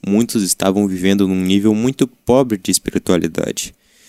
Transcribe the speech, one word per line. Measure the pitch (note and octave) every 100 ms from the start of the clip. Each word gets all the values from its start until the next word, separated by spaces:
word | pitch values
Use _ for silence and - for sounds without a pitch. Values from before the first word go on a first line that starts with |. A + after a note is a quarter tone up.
muitos | F#2+ G#2 A#2 A2+
estavam | F#2 - F#2+ G2 G2+
vivendo | F#2 F#2+ G2+ F#2+
num | F#2
nível | F#2 G2 G#2+
muito | G#2+ B2 - B2+
pobre | _ - B2+ B2+ G2+
de | -
espiritualidade. | - - F2 - F2 E2 - - - - - _ _